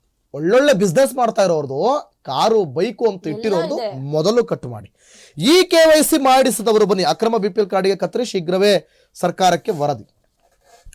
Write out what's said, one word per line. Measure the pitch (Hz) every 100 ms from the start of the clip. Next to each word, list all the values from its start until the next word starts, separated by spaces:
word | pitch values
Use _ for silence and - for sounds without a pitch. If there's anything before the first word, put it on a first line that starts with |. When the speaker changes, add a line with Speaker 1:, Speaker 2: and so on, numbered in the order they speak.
| _ _ _
Speaker 1:
ಒಳ್ಳೊಳ್ಳೆ | 139 165 247 294
ಬಿಸಿನೆಸ್ | 202 202 165 269 262
ಮಾಡ್ತಾ | 226 226
ಇರೋರ್ದು | 190 160 139 135 208 285 - _
ಕಾರು, | - 131 196 220 170
ಬೈಕು | 131 220 - 233
ಅಂತ | 196 160
Speaker 2:
ಎಲ್ಲ | 151
Speaker 1:
ಇಟ್ಟಿರೋರ್ದು | 220 185 - 294
Speaker 2:
ಇದೆ. | 349 131
Speaker 1:
ಮೊದಲು | 139 151 170 240
ಕಟ್ | 226 160 127
ಮಾಡಿ. | 110 95 _ _ - - -
ಈ | 202 359
ಕೆ | 370 330
ವೈ | 320 311
ಸಿ | - 311
ಮಾಡಿಸಿದವರು | 269 262 262 - 214 214 196
ಬನ್ನಿ, | 196
ಅಕ್ರಮ | 156 160 226 226
ಬಿ | 202
ಪಿ | 196
ಎಲ್ | 202
ಕಾರ್ಡ್‌ಗೆ | 190 185 196
ಕತ್ತರಿ, | 180 214 247
ಶೀಘ್ರವೇ | 196 165 185 202 185 - _ _
ಸರ್ಕಾರಕ್ಕೆ | - 180 175 185 175 -
ವರದಿ. | 165 147 120 - _ _ _ _ _ _ _ -